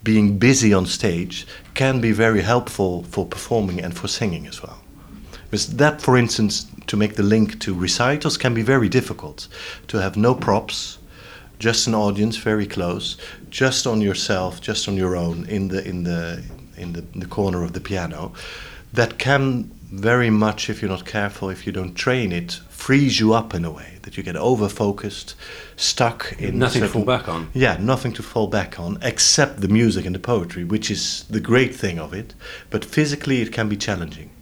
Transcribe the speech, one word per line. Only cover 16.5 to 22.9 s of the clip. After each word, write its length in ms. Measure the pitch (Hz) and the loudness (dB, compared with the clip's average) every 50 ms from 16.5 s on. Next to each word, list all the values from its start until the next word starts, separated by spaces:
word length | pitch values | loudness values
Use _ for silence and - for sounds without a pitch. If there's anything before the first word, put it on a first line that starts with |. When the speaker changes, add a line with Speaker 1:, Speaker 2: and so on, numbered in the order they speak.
| - 65 65 - - | -14 -16 -18 -18 -16
Speaker 1:
in 160 | - 92 87 | -12 -10 -8
the, 120 | 85 85 80 - - | -8 -10 -10 -10 -10
in 60 | 98 | -10
the 60 | 90 | -10
corner 380 | - - - 101 98 90 87 87 | -6 -2 0 0 0 0 -2 -4
of 80 | 82 | -4
the 80 | - 92 | -6 -8
piano. 520 | - - 101 92 87 80 78 73 90 - - - - - - - - - - - - - | -6 -4 -4 -4 -4 -6 -6 -8 -10 -10 -10 -14 -14 -14 -14 -14 -14 -16 -16 -18 -18 -4
That 260 | - 123 117 - - - | 0 0 0 0 0 -4
can 540 | - 131 139 139 135 135 127 123 110 - - - - - | 2 2 4 4 4 2 0 -2 -4 -6 -12 -18 -16 -14
very 400 | 98 98 98 113 120 123 120 113 | -8 0 2 4 4 4 4 4
much, 380 | 110 107 110 110 107 - - - | 4 4 4 2 0 -2 -6 -6
if 140 | 104 - | -4 -4
you're 80 | - 95 | -4 -4
not 160 | 95 90 - | -4 -4 -6
careful, 420 | - - 107 101 101 101 - 101 95 | -6 -4 -2 -2 -2 -4 -6 -6 -6
if 180 | 92 - - | -6 -6 -6
you 60 | 101 | -6
don't 220 | 92 98 92 87 87 | -6 -4 -6 -6 -6
train 380 | - - 127 127 127 117 95 | -2 0 0 0 2 0 0
it, 280 | 87 87 87 - - - - - | -2 -4 -4 -6 -10 -12 -14 -18
freeze 500 | - - - - | -16 -10 0 4